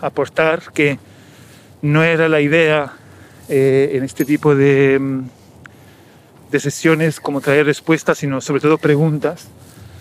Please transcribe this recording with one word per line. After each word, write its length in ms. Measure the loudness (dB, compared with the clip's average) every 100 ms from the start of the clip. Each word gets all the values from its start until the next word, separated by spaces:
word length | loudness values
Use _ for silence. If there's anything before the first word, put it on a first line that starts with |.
aportar, 720 | -8 -4 -6 0 0 -2 -6
que 280 | -2 -2 -2 -12 -20 -20 -20 -20 -20 -20 -8
no 220 | -2 2
era 260 | 2 2 2
la 120 | 2
idea, 520 | 2 2 2 0 -4 -12 -20 -20 -20 -20 -4
eh, 420 | 0 2 2 0
en 100 | -2
este 200 | -6 -4
tipo 320 | -2 0 2 4
de, 440 | 4 4 4 2
mm, 220 | -2 -6 -10 -16 -20 -20 -20 -20 -20 -20 -20 -20 _ -20 -6
de 80 | -4
sesiones 600 | -4 -2 0 0 0 -4
como 220 | -6 -6
traer 240 | 0 0 2
respuestas, 540 | -2 -2 -2 0 -2
sino 200 | -2 -6
sobre 220 | -4 -2
todo 160 | 0 0
preguntas. 720 | 2 2 0 0 -4 -6 -18 -20 -20 -20 -20 -20